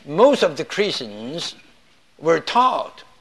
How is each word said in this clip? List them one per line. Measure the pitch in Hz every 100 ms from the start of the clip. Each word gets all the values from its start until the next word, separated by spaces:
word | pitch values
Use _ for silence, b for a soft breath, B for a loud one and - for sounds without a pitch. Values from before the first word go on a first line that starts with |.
| 143
most | 156 269 262
of | 180 135
the |
Christians | - - 208 - 117 104 120 165 - - - _ _ _ _ _
were | 156 165
taught | - 233 262 120 - - - _